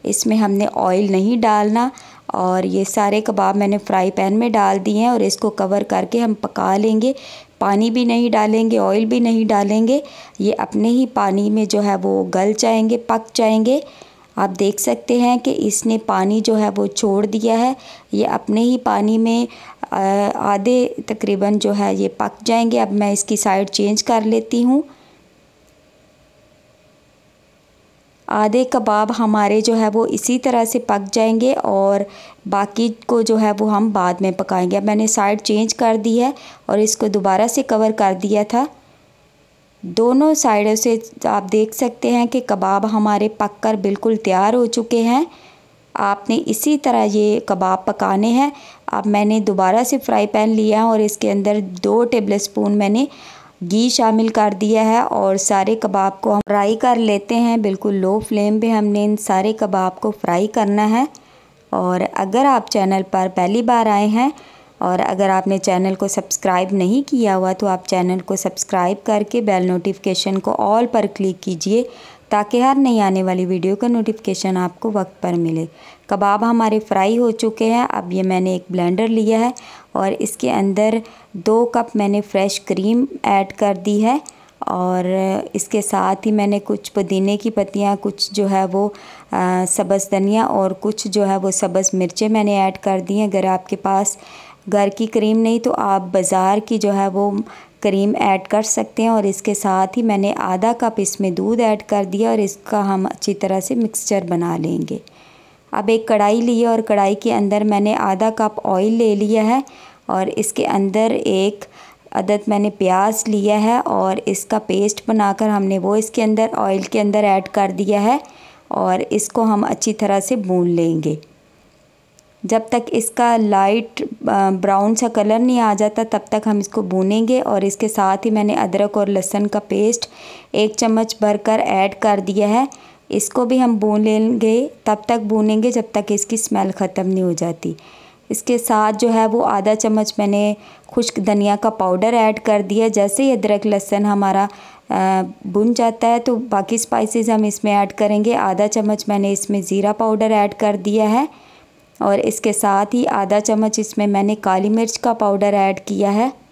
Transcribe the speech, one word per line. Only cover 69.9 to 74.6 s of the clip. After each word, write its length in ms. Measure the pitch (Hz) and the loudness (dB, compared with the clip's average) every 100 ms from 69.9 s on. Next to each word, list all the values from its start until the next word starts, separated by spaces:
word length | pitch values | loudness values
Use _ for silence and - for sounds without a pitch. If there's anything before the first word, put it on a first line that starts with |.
| 190 196 185 190 190 | -4 -4 -2 -2 -2
को 140 | - | -2
all 420 | - 196 220 240 | -2 2 2 2
पर 140 | 233 202 | 0 -2
क्लिक 320 | - 190 185 | -2 -4 -4
कीजिए 500 | - 170 190 220 254 - - - - | -8 -6 0 0 -2 -12 -20 -20 -2
ताकि 280 | 208 208 240 | -2 0 2
हर 160 | 262 | 2
नई 240 | 277 262 226 | 4 2 2
आने 240 | 196 190 | 2 0
वाली 220 | 185 185 | 0 -2
वीडियो 300 | 180 185 185 | -2 0 0
का 120 | 202 247 | 0 0
नोटिफिकेशन 680 | 233 220 214 - 185 190 | 0 0 -4 -6 -4 -2
आपको 340 | 185 | -2